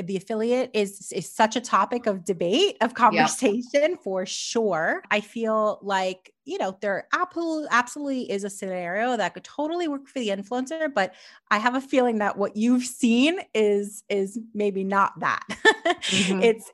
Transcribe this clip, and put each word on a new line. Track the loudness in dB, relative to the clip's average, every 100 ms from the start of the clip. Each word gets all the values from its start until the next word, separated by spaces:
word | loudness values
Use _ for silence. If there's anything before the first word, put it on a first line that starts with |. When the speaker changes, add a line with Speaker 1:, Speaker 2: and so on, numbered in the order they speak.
Speaker 1:
the | -6 -6
affiliate | -4 -2 0 0 0
is, | -2 -2 -4 -10
is | -8 -6
such | 2 2 2
a |
topic | 0 0 2 0 -2
of | -2
debate, | -2 -2 0 2 2 0
of | -2
Speaker 2:
Yep. |
Speaker 1:
conversation | 2 4 6 2 2 0 0 0 2 2 0
for | -4 -4
sure. | -4 -8 -4 -2 0 0 0 -2 -2
I | -2
feel | -2 -6 -2 0 0 -2
like, | -2 -2 -2 -4 -12 _
you | -10 -6
know, | -6 -4
there | -4 -4 -2
absol-, | -4 -2 -4 -4 -4 0
absolutely | 0 0 -6 -6 -6 -4
is | -6
a | -6
scenario | -8 -8 -6 -6 -2 -2 0
that | -2
could | -4
totally | -12 -6 -4 -2 -4
work | -6 -8
for | -6
the | -4
influencer, | -4 -4 -6 -6 -4 -4
but | -2 -2 -4 -20 -20 _
I | 0
have | 2
a | 0
feeling | 0 2 4 2
that | 0 0
what | -2 0
you've | 2 2
seen | 0 0 4 6 4 2 -2
is, | 2 4 2 0 -8 -4
is | -2 -2 -4 -10
maybe | -2 -2 0
not | 0 2 2 0
that. | -2 -2 -6
<laughs> | 2 4 4 2 -2 -2
Speaker 2:
Mm-hmm. | 0 0 4
Speaker 1:
It's, | 4 2 -4